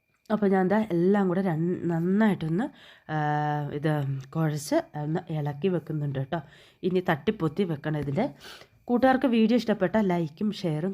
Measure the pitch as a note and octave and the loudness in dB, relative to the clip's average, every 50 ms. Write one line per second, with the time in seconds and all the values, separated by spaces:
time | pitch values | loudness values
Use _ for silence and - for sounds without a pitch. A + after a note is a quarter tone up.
0 | _ _ _ _ _ - G#3+ G#3+ G3+ F#3+ G3 F#3+ F#3 F3+ G3+ A3 A3 - F3 E3+ | _ _ _ _ _ -4 0 2 2 4 4 4 4 2 2 2 0 0 0 2
1 | F3 F#3+ G#3 G3+ G3 F3+ F3 F#3+ F#3+ F#3 D#3 D#3 E3 F3+ F3+ - - E3+ E3+ E3 | 4 4 4 4 2 2 2 0 0 0 0 0 0 0 -2 -2 -2 -2 -2 0
2 | E3+ F3 F#3+ G#3 A3 G#3 F3 - D#3+ D#3 E3 G3 C4 D4+ - - - - - - | 0 2 2 4 4 2 2 0 -2 -2 -2 -2 -2 -4 -8 -14 -20 -20 -20 -18
3 | _ - D#3 D3+ D3+ D3+ D3+ D3+ D3+ D3+ D3 D3 D3 C#3+ - D3 D3 D#3 D3+ D3 | _ -6 -4 -2 0 0 0 0 0 0 -2 -2 -4 -4 -4 -2 0 0 0 0
4 | C#3 C3+ C3+ C3+ - - - D#3+ D#3+ D3+ D3+ D3 - - D4 E4 - - - D3+ | 0 -2 -4 -6 -8 -6 -2 0 0 0 0 -2 -2 -2 0 0 0 -2 -6 -6
5 | D3 D3+ D#3+ F#3 - - D#3+ D#3 C#3+ D3 C#3+ C#3+ G3 F#3+ F3+ D#3+ D#3 - D#3 D3+ | -4 -2 -4 -4 -4 -4 -4 -4 -4 -4 -4 -2 -2 -2 -2 -2 -4 -4 -4 -4
6 | D3 C#3+ C3+ C3+ C#3 - F3 E3 - - - - - - _ _ - F3+ F3+ F#3 | -4 -4 -4 -4 -4 -4 -6 -6 -6 -10 -18 -20 -20 -20 _ _ -4 -2 -2 0
7 | F3+ F#3 D#3+ C#3+ - A3 G#3+ - D#3+ D#3 D3+ F#3+ G#3 E3+ D#3 C#3 - D#3 D#3 D3+ | 0 0 0 0 0 -2 -2 0 -2 -2 0 -2 -2 -2 -4 -4 -4 -4 -4 -2
8 | C3+ C#3 C#3 F3+ B3+ - - - - - - - - _ _ _ _ - A#3+ A#3+ | -2 -2 -2 -2 -2 -2 -6 -10 -20 -20 -20 -20 -20 _ _ _ _ -2 0 4
9 | C4 C4 C4 C4 C#4+ B3+ A3+ A3 A3 G#3 B3 B3 A#3+ A#3 G3+ G#3 F#3 F3 - A3 | 4 4 4 4 2 2 4 4 4 4 4 2 2 0 0 0 0 0 2 2
10 | G#3+ F#3 F3 F3 E3 D3+ - - G#3 G#3+ - - - E3 D3+ D3+ E3 G3 | 2 2 2 0 -2 -4 -4 -4 -4 -4 -4 -2 -2 -2 -2 -2 -2 -4